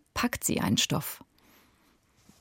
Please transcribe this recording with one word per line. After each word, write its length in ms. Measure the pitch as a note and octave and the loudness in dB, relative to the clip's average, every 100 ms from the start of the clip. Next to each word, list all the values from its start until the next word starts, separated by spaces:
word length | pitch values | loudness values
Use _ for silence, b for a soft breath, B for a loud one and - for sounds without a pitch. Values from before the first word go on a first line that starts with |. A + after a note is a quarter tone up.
| _ | _
packt 320 | - A#3+ - | -2 -2 0
Sie 160 | - - | -2 0
einen 180 | - - | 2 2
Stoff? 440 | - - - - - _ - - _ _ _ _ _ _ - _ | 2 0 -2 -10 -18 _ -20 -20 _ _ _ _ _ _ -20 _